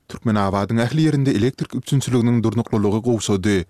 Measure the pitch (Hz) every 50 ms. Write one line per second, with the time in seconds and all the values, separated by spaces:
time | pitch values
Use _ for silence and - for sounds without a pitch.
0 | _ - - - - 120 107 107 98 98 92 98 101 101 117 113 120 117 - 156
1 | 160 156 147 139 135 135 135 104 110 131 - - - - - 123 - - 147 135
2 | - - 123 123 113 120 120 117 107 113 107 120 113 - - 110 101 104 98 113
3 | 101 123 117 107 - - 104 95 90 107 101 92 85 -